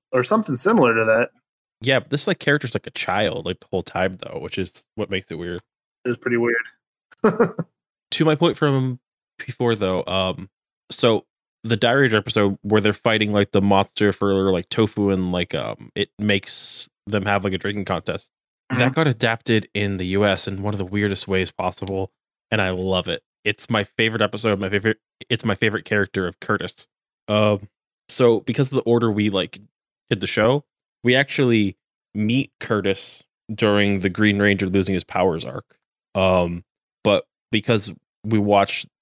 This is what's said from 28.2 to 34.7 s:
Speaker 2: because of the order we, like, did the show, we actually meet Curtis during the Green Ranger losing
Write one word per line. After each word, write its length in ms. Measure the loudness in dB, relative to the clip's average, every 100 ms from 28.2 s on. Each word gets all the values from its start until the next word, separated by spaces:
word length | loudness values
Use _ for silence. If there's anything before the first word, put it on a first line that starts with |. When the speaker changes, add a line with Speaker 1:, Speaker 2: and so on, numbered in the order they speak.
| 4 4
Speaker 2:
because 300 | 0 -2 0
of 40 | 0
the 80 |
order 280 | 2 2 2
we, 180 | 2 0
like, 280 | 0 -4 -8 -20 _ _ _ -6
did 100 | -4
the 80 | -2
show, 360 | 0 2 0 -4 _ _ _
we 120 | 0 2
actually 600 | 0 0 2 4 2 -4 _ _ _
meet 380 | -4 -2 -2 -4 -8
Curtis 640 | -4 -2 -2 -4 -6 -12 _ _ -12
during 460 | 0 2 4 2 0
the 100 | -2
Green 300 | 2 2 4
Ranger 280 | 2 2
losing 260 | 2